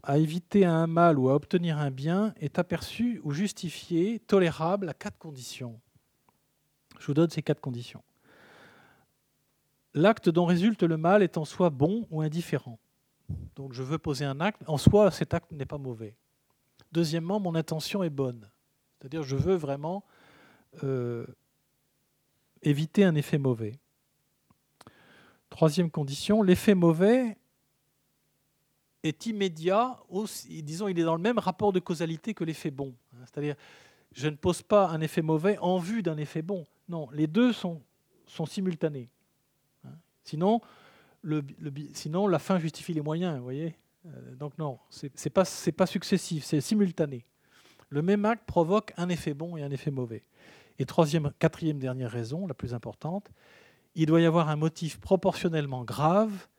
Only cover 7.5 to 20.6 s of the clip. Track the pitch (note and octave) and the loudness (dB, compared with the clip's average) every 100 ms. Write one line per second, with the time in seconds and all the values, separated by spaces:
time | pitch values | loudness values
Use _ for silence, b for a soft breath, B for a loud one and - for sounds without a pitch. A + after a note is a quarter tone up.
7.5 | D3 C#3 A#2+ A#2 - _ _ b b b | -4 -4 -10 -10 -18 _ _ b b b
8.5 | b b b b b b _ _ _ _ | b b b b b b _ _ _ _
9.5 | _ _ _ _ D3 F#3+ A3+ F3+ E3 E3+ | _ _ _ _ 2 4 4 2 2 4
10.5 | F3 G#3+ G#3+ E3+ D#3+ E3 G#3 F3+ E3+ D3+ | 4 2 2 0 2 4 4 4 0 -4
11.5 | - F3 C3 D#3 A3 A3 D#3 D#3 E3 D#3+ | 0 2 4 2 0 -4 -4 -4 -4 -4
12.5 | C#3+ B2 A#2 _ _ _ _ - - - | -4 -6 -18 _ _ _ _ -12 -10 -12
13.5 | - C3+ B2 C3 D#3+ D#3+ C3+ C#3+ C3+ D#3+ | -14 -14 -10 -6 -4 -4 -4 -4 -2 -2
14.5 | - - D3 - G#3 G3+ - - E3+ - | -2 -4 4 6 8 6 4 -4 -4 -6
15.5 | D3 C3+ D3 C3 A2+ A2 G#2+ _ _ _ | -12 -10 -10 -10 -10 -12 -16 _ _ _
16.5 | _ _ _ _ E3 E3 E3 E3 G#3 F#3 | _ _ _ _ -2 0 -2 -2 -2 0
17.5 | E3 D#3 D#3+ - G3+ E3+ C#3+ C3 A#2 G#2 | -2 -2 -6 -4 -2 -2 -2 -4 -4 -16
18.5 | _ _ _ _ _ C3+ D#3+ C3+ C3+ D#3+ | _ _ _ _ _ -12 -8 -4 -2 2
19.5 | F#3 C#3+ C#3 D#3 G3 - b b b b | 0 -2 -6 -6 -8 -10 b b b b
20.5 | b | b